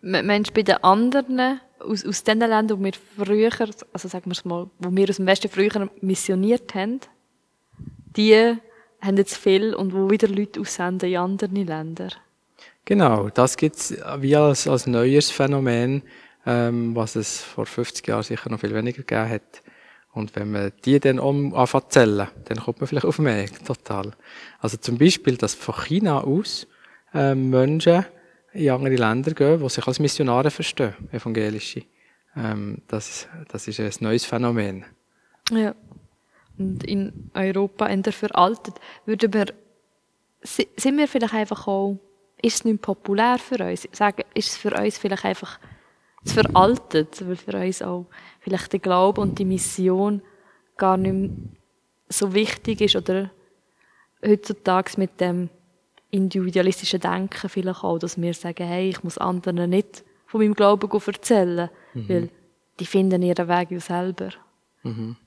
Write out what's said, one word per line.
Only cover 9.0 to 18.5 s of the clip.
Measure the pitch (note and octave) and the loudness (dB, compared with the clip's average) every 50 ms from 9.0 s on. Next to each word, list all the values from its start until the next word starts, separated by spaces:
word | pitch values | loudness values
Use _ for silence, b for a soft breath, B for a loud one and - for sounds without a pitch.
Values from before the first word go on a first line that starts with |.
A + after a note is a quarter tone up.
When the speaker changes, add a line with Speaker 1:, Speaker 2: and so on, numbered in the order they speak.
Speaker 1:
haben | - G3 G3 G3 | -2 0 2 2
jetzt | G3 - - - | 2 0 -2 -2
viel | - G3+ F#3+ F#3+ G#3 A3 - | 2 4 4 4 4 2 -2
und | - G3 F#3+ F3+ | -2 -4 -2 0
wo | G3 F#3+ F#3+ | 0 2 2
wieder | G3+ G#3+ - G#3+ | 4 4 4 2
Leute | G3+ F#3+ G#3 G#3 - - | 2 0 -4 -4 -6 -8
aussenden | G#3 - - - F3+ F3+ F#3 F#3 F#3 F3+ | -8 -8 -6 -4 -4 -4 -2 -2 -2 -2
in | F3+ F3 | -2 -2
andere | F3 F#3 G3 F#3+ - G3 | -2 -2 -2 -4 -4 -4
Länder? | F#3 G3+ G3 E3+ D#3 D#3 D#3 D#3+ E3 E3 F3+ F#3 - - _ _ _ _ _ _ B B B B B B _ | -2 -4 -4 -4 -4 -8 -8 -10 -10 -10 -12 -12 -12 -16 _ _ _ _ _ _ B B B B B B _
Speaker 2:
Genau, | - G3 G#3 F3+ C3+ A2+ G#2+ G2+ G#2 | 0 4 6 6 6 6 4 0 0
das | - - B2 B2+ - - | 4 4 4 4 4 0
gibt's | - D#3 - - - - - - - - C#3+ C#3 | -2 -2 -2 -2 -8 -8 -8 -8 -10 -10 -8 -4
wie | C3+ C3+ C#3+ | 2 4 4
als, | D3 D3+ D3 C#3 - - D3+ | 6 6 6 4 2 2 0
als | C#3 B2 - C3+ | 0 0 0 0
neues | A#2+ A#2 A#2+ B2+ C3+ D3 D3 - | 0 2 4 4 4 4 4 2
Phänomen, | - - C3+ C3+ C#3+ C#3 C3+ B2+ A#2+ A#2 A#2+ B2+ C3+ C#3 - B B B B B B B _ | 0 0 0 0 2 0 0 0 0 2 0 0 -2 -2 -4 B B B B B B B _
ähm, | B2+ B2 A#2+ A#2+ A#2 A#2+ A#2+ A#2 A#2 A2+ | -2 0 2 2 0 0 -2 -2 -2 -2
was | A#2 A2 G#2+ - A2+ | -2 -2 -2 -2 -4
es | G#2+ - - - | -4 -4 -6 -10
vor | - - - - A2 | -10 -12 -8 -8 -8
fünfzig | - - - A#2+ - - - - - | -6 -4 -6 -6 -6 -6 -10 -6 -4
Jahren | A2 A2 A2 | -4 -4 -4
sicher | - A#2 A2+ - | -6 -8 -8 -6
noch | - | -8